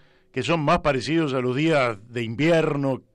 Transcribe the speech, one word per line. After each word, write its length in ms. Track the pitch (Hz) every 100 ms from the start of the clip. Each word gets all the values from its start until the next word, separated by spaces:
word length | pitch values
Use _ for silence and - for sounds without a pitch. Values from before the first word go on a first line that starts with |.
| _ _ _
que 120 | 131
son 180 | 123 165
más 180 | 147 170
parecidos 540 | 156 135 117 165 156
a 60 | 131
los 160 | 123 127
días 420 | 160 151 123 101 117
de 140 | 120
invierno 800 | 113 113 156 165 156 143 139 127 -